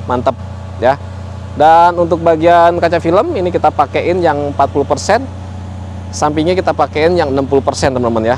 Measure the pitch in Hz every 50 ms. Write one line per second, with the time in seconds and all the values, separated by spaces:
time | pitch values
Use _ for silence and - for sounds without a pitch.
0 | - - 127 123 120 143 123 - - - - - - - - - 110 123 139 -
1 | - - - - - - - - - - - - 143 156 160 170 170 175 175 175
2 | 175 165 175 165 165 170 165 160 156 175 175 175 170 170 170 175 175 170 170 170
3 | - 160 170 196 240 349 339 208 180 180 175 160 - 156 - - 147 135 - 156
4 | 107 151 175 185 175 165 147 147 147 143 139 - 139 135 - 147 139 - 147 139
5 | - - 196 240 269 - - - - - - - - - - - - - - -
6 | - - - - 147 151 147 156 156 170 185 185 180 - 151 - 151 135 - 156
7 | 151 - 180 175 160 143 135 139 139 131 143 139 131 - 147 - - 143 131 127
8 | 123 117 117 113 110 113 123